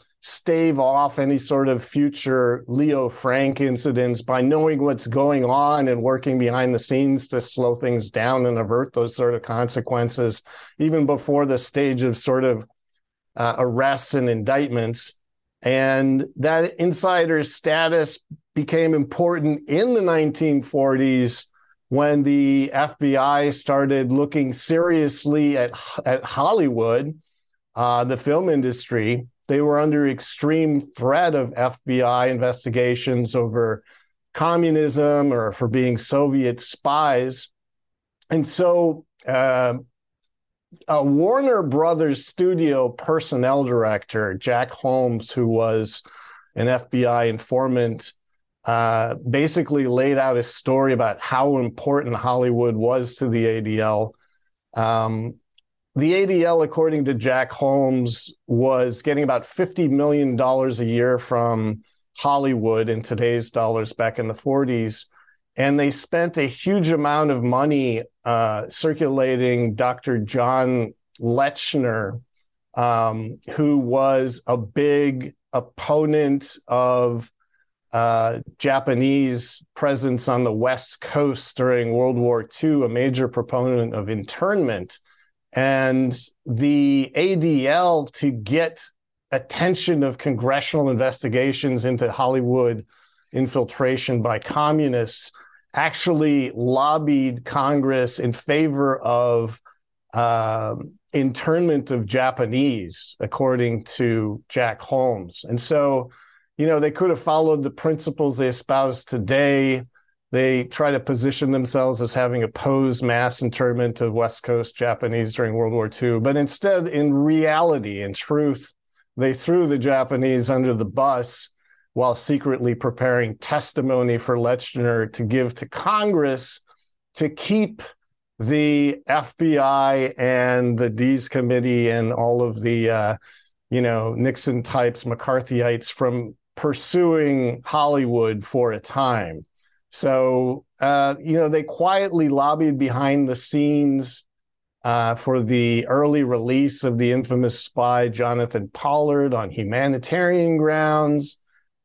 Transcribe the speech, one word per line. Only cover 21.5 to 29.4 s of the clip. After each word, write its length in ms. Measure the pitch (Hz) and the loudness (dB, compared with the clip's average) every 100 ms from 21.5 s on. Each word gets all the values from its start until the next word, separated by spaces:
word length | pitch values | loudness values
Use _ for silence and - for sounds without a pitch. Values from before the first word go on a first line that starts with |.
| _ _ _ - | _ _ _ -4
when 320 | 131 147 147 | 0 2 2
the 480 | 139 143 139 139 135 | 4 4 4 2 2
F 260 | 135 147 - | 0 -2 0
B 180 | 143 135 | 0 2
I 340 | 135 143 147 | 2 2 0
started 600 | - - 139 139 139 127 | -2 0 0 2 0 0
looking 420 | 131 143 151 135 | 0 0 0 -2
seriously 1040 | 123 - 165 175 165 147 139 147 151 147 139 | -4 -2 0 2 2 0 -2 -2 2 2 2
at, 160 | 123 - - - | 0 -4 -14 -6
at 200 | - 131 | -2 -2
Hollywood, 960 | - - 151 220 147 117 113 120 143 156 _ _ _ _ _ - | -2 0 2 2 2 2 2 0 -2 -10 _ _ _ _ _ -2
uh, 280 | 120 120 | 0 2
the 120 | 123 123 | 0 -2
film 320 | 143 151 185 | 0 0 2
industry. 800 | 147 127 123 - 120 107 123 120 _ | 0 0 -4 -4 -2 0 -2 -6 _